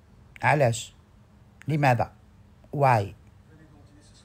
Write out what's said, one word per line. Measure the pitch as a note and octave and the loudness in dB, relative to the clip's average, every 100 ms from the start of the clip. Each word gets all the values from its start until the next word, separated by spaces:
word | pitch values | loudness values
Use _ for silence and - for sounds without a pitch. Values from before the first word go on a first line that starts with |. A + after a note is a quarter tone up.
| _ - - - | _ -20 -20 -4
علاش؟ | A#2+ D3+ B2 A2 - - _ - - - - - - | 0 2 2 -2 -10 -20 _ -20 -20 -20 -20 -16 -6
لماذا؟ | D3+ C#3+ A#2 - - - - - - - | -2 0 0 -2 -8 -20 -20 -20 -20 -12
واي؟ | D3+ C3+ A#2 F#2+ - - - - - - - - - - - | 0 2 2 -2 -10 -20 -20 -20 -20 -20 -20 -20 -20 -20 -20